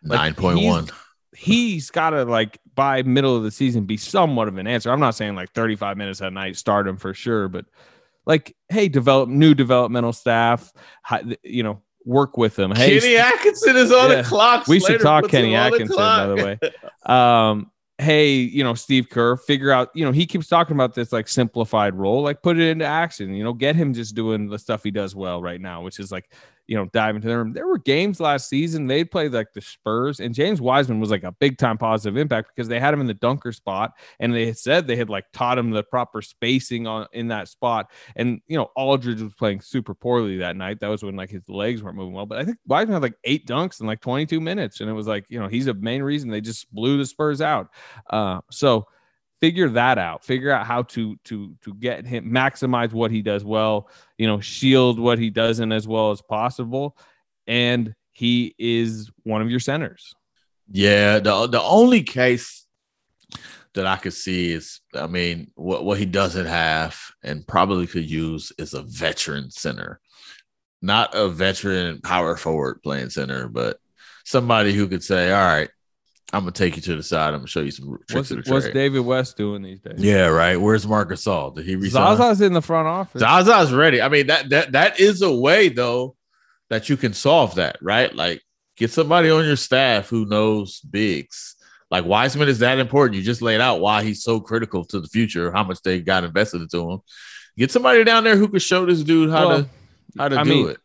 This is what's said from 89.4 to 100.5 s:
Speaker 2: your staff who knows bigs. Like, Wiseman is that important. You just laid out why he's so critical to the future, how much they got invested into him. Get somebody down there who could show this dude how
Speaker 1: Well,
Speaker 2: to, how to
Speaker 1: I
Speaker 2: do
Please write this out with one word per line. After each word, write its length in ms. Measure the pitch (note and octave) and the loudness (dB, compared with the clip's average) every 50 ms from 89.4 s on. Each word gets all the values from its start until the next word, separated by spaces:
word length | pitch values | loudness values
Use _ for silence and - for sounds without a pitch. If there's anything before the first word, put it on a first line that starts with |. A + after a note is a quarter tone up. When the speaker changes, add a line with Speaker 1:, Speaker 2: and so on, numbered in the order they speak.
| D#3+ | 4
Speaker 2:
your 120 | D#3 D3 | 2 0
staff 520 | C3 - - C3 C3 C3+ C3 A#2 G#2 G2 - | -2 0 0 2 2 4 4 2 0 0 -2
who 200 | - A#2 A2 G#2 | -2 -2 -2 0
knows 540 | G#2 G#2 G#2+ A2 G#2+ G#2+ G2+ F#2 - - | 0 2 2 2 0 0 -4 -8 -12 -18
bigs. 760 | _ - - G2+ A2 G#2 F2+ D2 C#2 _ - - - - - _ _ _ _ _ _ _ | _ -8 -4 -2 -2 -2 -2 -4 -6 _ -16 -18 -18 -18 -20 _ _ _ _ _ _ _
Like, 160 | F2+ F#2 F2 | -2 -2 0
Wiseman 420 | E2+ F#2+ G#2+ A#2+ C3+ B2 C#3+ D3 C#3+ | 2 2 2 2 0 0 0 0 0
is 120 | C3+ A2 | 2 2
that 180 | A#2+ A#2+ C3 C3 | 2 2 2 2
important. 400 | C3 A#2 B2+ C#3+ C#3+ B2+ G#2 F#2+ | 0 0 2 4 4 4 2 -2
You 60 | F#2 | -4
just 180 | G#2+ A#2+ A#2 | -4 -4 -2
laid 180 | A#2 A#2 A2+ G#2+ | -2 0 0 2
out 220 | A#2+ B2+ A#2 E2+ | 2 2 2 2
why 220 | F2 G2+ G#2+ G#2+ G#2 | 2 2 2 2 0
he's 180 | A2 G#2 - | -2 -4 -4
so 180 | - - A#2 A2 | -2 -2 -2 -2
critical 460 | G2 - A2 A#2 A2+ G#2+ - F#2+ E2+ | -2 -4 -4 -4 -4 -4 -6 -8 -8
to 140 | - - G2+ | -6 -8 -8
the 80 | E2 D2+ | -8 -4
future, 440 | - A2 A#2 G#2+ - E2+ E2+ F2 | -2 0 0 0 -2 -4 -4 -2
how 120 | E2+ F#2+ F2+ | -2 -2 -2
much 180 | F#2 F#2 - | -2 -6 -6
they 180 | _ F#2+ F#2 F#2 | _ -2 -2 -2
got 240 | E2+ F2 F#2+ F#2 F2 | 0 0 0 0 0
invested 380 | E2+ D#2+ F#2+ G#2 G#2+ - F2 | -2 0 0 -2 0 -2 -8
into 300 | E2 E2 - F2 E2+ E2+ | -8 -6 -6 -6 -6 -6
him. 80 | F2+ F#2+ _ _ - - - - - - - _ _ - | -8 -10 _ _ -20 -20 -20 -20 -20 -20 -20 _ _ -2
Get 140 | A#2 C3+ | -2 0
somebody 320 | - A#3+ B3 - B3 A#3 A3+ | 0 0 -2 2 2 2 4
down 200 | A3 A3+ A3+ A3 | 4 4 2 4
there 140 | A3+ A3 G3 | 4 4 4
who 100 | G#3 G#3 | 4 2
could 140 | G#3 F#3 | 0 -2
show 240 | - - F#3 F#3 F#3 | 0 0 0 0 2
this 160 | F3 F3+ E3 | 2 0 0
dude 300 | D3+ D3 E3 E3 D#3+ D#3 | 2 2 2 2 4 2
how 160 | D#3+ D#3 D#3 F3 | 2 2 4 4
Speaker 1:
Well, 160 | C#3+ C#3+ C#3+ | 4 2 0
Speaker 2:
to, 60 | C3+ - _ - _ _ _ _ _ - | -2 -8 _ -20 _ _ _ _ _ -8
how 140 | - C#3 C#3+ | -4 -4 -2
to 100 | C#3 C3+ | 0 0
Speaker 1:
I 20 | D3+ | 2
Speaker 2:
do 60 | D#3 | 4